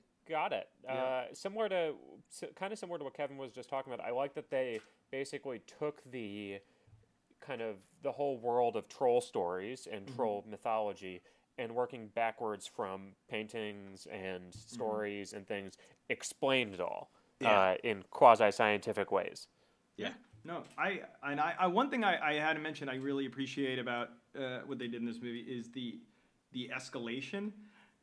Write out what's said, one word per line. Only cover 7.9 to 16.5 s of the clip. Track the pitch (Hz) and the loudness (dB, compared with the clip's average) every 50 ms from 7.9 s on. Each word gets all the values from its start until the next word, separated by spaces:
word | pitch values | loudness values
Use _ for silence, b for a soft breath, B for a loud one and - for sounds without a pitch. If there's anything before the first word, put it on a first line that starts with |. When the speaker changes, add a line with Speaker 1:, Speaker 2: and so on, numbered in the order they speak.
| _ - | _ -6
Speaker 1:
the | - 139 | -4 -4
whole | 120 123 143 143 139 120 | -2 0 0 -2 -2 -2
world | 113 120 120 123 123 117 110 | 0 2 4 4 4 4 2
of | 110 98 - | 0 -4 -6
troll | - - 139 123 120 123 | -4 2 4 6 6 6
stories | 123 - - 117 92 87 90 92 95 107 127 127 - - | 4 2 -2 -2 0 0 -2 -2 -4 -6 -8 -10 -10 -10
and | 101 104 98 | -10 -10 -10
Speaker 2:
Mm-hmm. | 95 127 | -8 -4
Speaker 1:
troll | 120 127 110 104 101 98 110 | -2 0 0 0 -2 -4 -10
mythology | 104 98 - 120 113 110 107 104 98 - 98 92 92 90 _ b b b b b _ - | -12 -6 -2 0 0 0 0 0 -4 -6 -8 -12 -12 -12 _ b b b b b _ -8
and | 123 113 117 | -6 -4 0
working | 120 123 120 - 120 113 107 - | 0 0 -2 -2 -10 -10 -6 0
backwards | 117 113 113 110 - 120 110 104 101 - - | 0 0 0 0 -2 -4 -4 -4 -4 -8 -10
from | - - 113 95 95 98 95 98 95 _ _ - | -6 -4 -4 -2 -4 -6 -8 -12 -18 _ _ -6
paintings | - 107 110 107 - 117 107 107 104 101 98 98 98 92 - - | -6 -6 -4 -4 -6 -6 -4 -4 -6 -8 -12 -14 -16 -16 -14 -12
and | - 104 95 95 95 90 90 90 | -10 -8 -6 -6 -6 -6 -8 -12
Speaker 2:
Mm-hmm. | 87 107 110 - 120 | -16 -18 -16 -14 -8
Speaker 1:
stories | 120 120 110 107 107 107 104 101 101 98 92 - | -4 -2 -2 0 0 -2 -2 -4 -6 -8 -8 -10
and | 104 98 - | -12 -8 -6
things, | 110 101 98 95 - B B B B B B - | -6 -6 -6 -8 -12 B B B B B B -4
explained | 120 - - - - - - 135 | -4 -4 -4 -8 -6 0 4 4